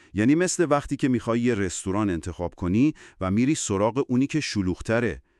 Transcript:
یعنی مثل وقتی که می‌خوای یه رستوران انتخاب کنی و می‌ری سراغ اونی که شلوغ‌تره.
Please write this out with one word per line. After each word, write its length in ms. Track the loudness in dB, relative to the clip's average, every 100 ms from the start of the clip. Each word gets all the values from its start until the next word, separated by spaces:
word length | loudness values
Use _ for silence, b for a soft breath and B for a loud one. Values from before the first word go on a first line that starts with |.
| b
یعنی 220 | 0 4 4
مثل 320 | 2 0 2
وقتی 260 | 0 0 -2
که 120 | 0
می‌خوای 320 | 0 0 0
یه 160 | 2 0
رستوران 540 | -2 -4 -4 -2 0
انتخاب 460 | -2 -6 -6 -8 -4
کنی 380 | 0 2 2 0 B B
و 100 | -2
می‌ری 240 | 2 2 0
سراغ 500 | -2 0 0 0 0
اونی 200 | 0 0
که 120 | -2
شلوغ‌تره. 800 | -4 -2 -2 -2 -2 -2 -2 -6 -14